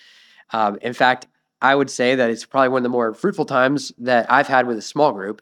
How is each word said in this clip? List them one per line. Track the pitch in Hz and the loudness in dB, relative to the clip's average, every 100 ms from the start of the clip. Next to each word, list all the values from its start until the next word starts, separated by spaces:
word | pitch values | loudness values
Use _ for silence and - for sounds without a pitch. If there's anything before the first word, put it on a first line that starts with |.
| _ _ _ _ _ | _ _ _ _ _
Um, | 113 107 104 | -2 -2 -2
in | 117 | -8
fact, | 123 127 127 - _ _ - | 0 2 2 -4 _ _ -2
I | 127 143 | 2 2
would | 135 | 0
say | - 123 131 | 0 0 2
that | 117 | 0
it's | 113 - | -2 -4
probably | 135 131 | 0 0
one | 131 | 0
of | |
the | 123 | -2
more | 123 113 | -2 -2
fruitful | 107 - - 143 | -2 -4 -4 -2
times | 131 131 143 - - | 0 2 0 -6 -10
that | 120 120 110 | 0 0 2
I've | 131 139 | 2 2
had | 135 123 | 2 0
with | 113 | -4
a | |
small | - 139 147 | -6 0 0
group | 101 98 107 | 0 -8 -10